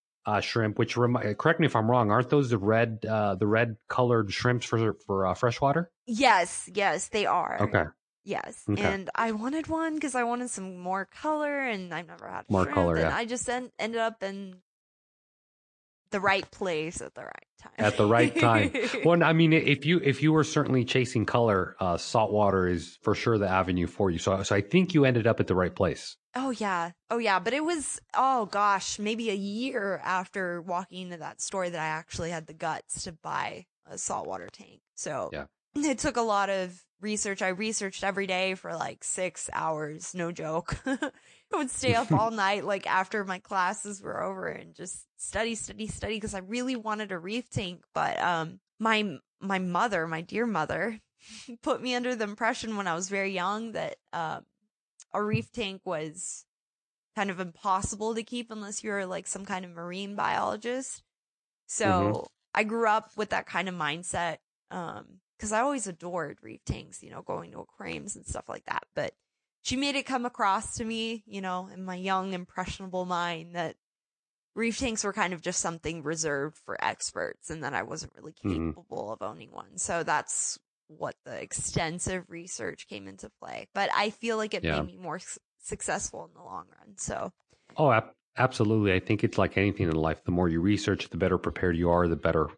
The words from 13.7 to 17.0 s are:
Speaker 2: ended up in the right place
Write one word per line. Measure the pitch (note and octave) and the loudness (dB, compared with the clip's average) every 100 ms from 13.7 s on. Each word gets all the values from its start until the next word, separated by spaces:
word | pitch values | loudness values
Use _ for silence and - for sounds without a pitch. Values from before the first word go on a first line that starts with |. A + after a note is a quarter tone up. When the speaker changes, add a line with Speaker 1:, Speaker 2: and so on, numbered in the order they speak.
| - | -6
Speaker 2:
ended | G#3+ A#3 | -4 -2
up | A3+ A3 | -2 -2
in | G3 G3 G3 F#3 _ _ _ _ _ _ _ _ _ _ _ _ _ _ _ | -8 -8 -10 -14 _ _ _ _ _ _ _ _ _ _ _ _ _ _ _
the | G#3 | 0
right | G3 G3 - | 2 2 0
place | - F#3+ D#3 D#3+ F3 | -4 -2 -2 -4 -6